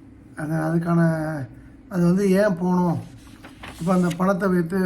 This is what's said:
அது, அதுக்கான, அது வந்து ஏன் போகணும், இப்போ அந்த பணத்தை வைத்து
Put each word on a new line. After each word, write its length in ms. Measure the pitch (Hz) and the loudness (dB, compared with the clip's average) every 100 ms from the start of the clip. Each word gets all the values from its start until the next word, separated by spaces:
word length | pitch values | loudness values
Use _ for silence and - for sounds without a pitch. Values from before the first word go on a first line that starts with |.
| - - - - | -20 -20 -20 -12
அது, 160 | 151 | -6
அதுக்கான, 480 | 160 160 170 170 170 165 160 156 151 123 - - - - | -2 0 0 0 2 2 0 -4 -6 -10 -14 -20 -20 -8
அது 160 | 185 | 0
வந்து 260 | 175 185 202 | 2 2 4
ஏன் 260 | 190 214 170 | 4 2 0
போகணும், 400 | 180 180 175 127 - - - - - - - - | 0 0 0 -2 -6 -16 -20 -20 -20 -20 -18 -6
இப்போ 120 | 170 | 0
அந்த 160 | 180 175 170 | 2 2 0
பணத்தை 320 | 185 190 196 | 0 0 2
வைத்து 300 | 180 165 190 | 0 0 0